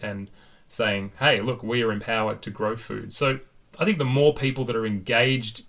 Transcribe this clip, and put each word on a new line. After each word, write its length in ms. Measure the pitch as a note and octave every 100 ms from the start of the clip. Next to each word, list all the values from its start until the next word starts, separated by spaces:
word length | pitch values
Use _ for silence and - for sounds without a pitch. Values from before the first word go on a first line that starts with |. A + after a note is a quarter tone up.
and 260 | G#2+ G2 G2 - - - -
saying, 440 | - G#2+ G2+ G2 -
"Hey, 220 | C#3+ A#2
look, 220 | A2+ A#2+
we 180 | G#2+ A#2+
are 100 | A2+
empowered 480 | G#2 G2+ A2+ G#2+ G#2
to 80 | -
grow 240 | G2+ G#2+ A2+
food." 380 | - G#2+ G#2+
So 260 | - C#3 C3 - - _ -
I 60 | F3
think 120 | F3+
the 60 | C3
more 280 | C3+ D3
people 320 | D3 C3+ C3 B2
that 100 | A2+
are 100 | A2
engaged 800 | G2+ F#2 A#2 B2+ C3 A2 -